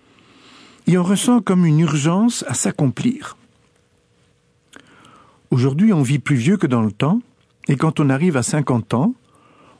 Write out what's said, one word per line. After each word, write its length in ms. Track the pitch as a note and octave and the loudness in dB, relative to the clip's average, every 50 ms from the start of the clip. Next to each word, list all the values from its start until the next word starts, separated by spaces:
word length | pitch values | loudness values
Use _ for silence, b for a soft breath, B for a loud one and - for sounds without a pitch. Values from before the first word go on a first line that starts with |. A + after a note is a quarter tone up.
| b b b b b b b b b b b b b b b b b | b b b b b b b b b b b b b b b b b
Et 120 | - E3 F#3 | 0 0 0
on 60 | F3 | 2
ressent 360 | F3 G3+ F#3 - - A#3+ A#3+ | 0 0 -2 0 2 0 0
comme 240 | - - F#3+ F3+ F3+ | 2 2 2 2 4
une 160 | E3 D3+ D3+ | 4 4 2
urgence 640 | E3+ D#3 D3 D3+ C3+ D#3+ E3+ F#3+ A3 A#3+ A#3 - - - | 2 2 0 0 0 0 0 2 2 0 0 -2 -8 -8
à 60 | A#2+ | -6
s'accomplir. 840 | - - - - - D3+ C3 A#2+ - - B3 C4 - - - - _ _ _ _ _ _ _ _ _ _ _ _ _ _ _ _ _ _ _ _ _ _ _ _ _ _ _ B B B B B B B B B B B B B B B B | -4 -4 -4 -2 -2 -2 -2 -2 -2 -4 -4 -4 -4 -10 -16 -18 _ _ _ _ _ _ _ _ _ _ _ _ _ _ _ _ _ _ _ _ _ _ _ _ _ _ _ B B B B B B B B B B B B B B B B
Aujourd'hui, 420 | - B2+ A#2+ C#3 C3+ D3+ G#3 A3 G#3 | -2 0 0 0 2 2 2 2 4
on 100 | D#3 C#3 | 2 2
vit 160 | A#2 C#3+ C#3 | 0 0 -2
plus 180 | - - D3 | 0 0 0
vieux 200 | B2 A2+ D#3 G3+ | 0 2 2 0
que 100 | G3 - | 0 0
dans 160 | C#3 B2 A#2+ A2 | 0 0 0 0
le 80 | G#2+ | 0
temps, 300 | G2+ - - C#3+ F#3+ A#3+ - _ _ _ _ _ _ _ _ - | -2 -2 -2 0 0 -2 -4 _ _ _ _ _ _ _ _ -4
et 80 | D3+ | -2
quand 240 | B2 D#3 D#3+ - - | 0 0 -2 0 0
on 100 | D3+ C#3 | 0 0
arrive 260 | C3+ C3 D#3+ F#3 D3+ | 0 0 0 0 0
à 60 | C3 A#2 | 0 -2
cinquante 500 | - - - C#3 - C3 A#2 G2+ - - | -2 -2 -4 -2 -2 -2 -4 -4 -4 -4
ans, 200 | A2+ D3 A3+ C4 _ _ b b b b b b b b b b b | -2 -2 -2 -4 _ _ b b b b b b b b b b b